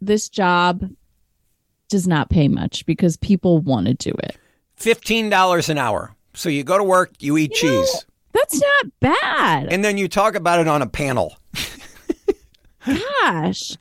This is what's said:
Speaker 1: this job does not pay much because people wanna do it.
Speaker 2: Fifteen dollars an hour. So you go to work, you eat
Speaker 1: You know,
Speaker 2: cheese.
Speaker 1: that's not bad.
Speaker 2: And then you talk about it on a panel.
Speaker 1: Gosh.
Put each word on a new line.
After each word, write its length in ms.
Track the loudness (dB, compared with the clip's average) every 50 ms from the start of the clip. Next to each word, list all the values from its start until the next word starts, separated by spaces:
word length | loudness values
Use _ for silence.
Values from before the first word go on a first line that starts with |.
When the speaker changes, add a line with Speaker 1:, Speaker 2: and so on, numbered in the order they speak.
| -2
Speaker 1:
this 260 | 0 0 0 -2 -4
job 640 | -4 0 2 2 2 4 2 2 0 -2 -4 -10 -12 -14 _ _ _ _ _ _ _ _ _ _ _ _ _ _ _ _ _ -2
does 180 | -2 0 2
not 220 | 2 2 0 0 2
pay 160 | 2 4 4
much 380 | 4 2 0 -2 -6 -8 -6 -4
because 320 | -4 -2 0 0 0 0
people 420 | 0 0 0 0 2 4 4 2 2
wanna 360 | 2 2 0 0 0 0 -2
do 180 | -2 -4 -6 -8 -6 -8
it. 140 | -10 -12 -16 _ _ _ _ _ _ _
Speaker 2:
Fifteen 540 | -4 0 0 0 0 0 -2 -2 0 0 0
dollars 400 | 2 2 4 4 2 2 0 0
an 80 | -2 -2
hour. 360 | 0 0 -2 -2 -4 -8 -14 _ _ _ -16
So 160 | -10 -6 -4
you 120 | -4 -2 0
go 140 | 0 0 2
to 60 | 2
work, 280 | 4 2 2 2 0 _ -8
you 160 | -4 0 0 2
eat 220 | 2 0 0 0 0
Speaker 1:
You 80 | 2
know, 100 | 2 2 0
Speaker 2:
cheese. 200 | 0 -2 -4 -8 _ _ _ _ _ 0
Speaker 1:
that's 280 | 0 0 0 0 0
not 320 | 2 2 2 2 0 -2 -6 -2
bad. 680 | 0 0 0 0 0 -2 -2 0 0 0 0 0 -2 -2 -2
Speaker 2:
And 100 | -2 0
then 140 | 0 0 0
you 100 | -2 -2
talk 260 | 0 0 0 0 0
about 260 | -2 0 2 2 2
it 80 | 2 2
on 140 | 2 0 -2
a 40 |
panel. 500 | -2 -4 -4 -4 -2 -2 -2 -2 -4 -6 _ _ _ -12 -10 -10 -10 -12 -16 -20 -20 -20 -12 -6 -6 -6 -4 _ -4 -4 -4 _ _ _ _ _ _ _ _ -4
Speaker 1:
Gosh. 920 | -4 -2 -2 -4 -4 -2 0 0 0 0 0 -2 -2 -4 -4 -8 -12 -12 -8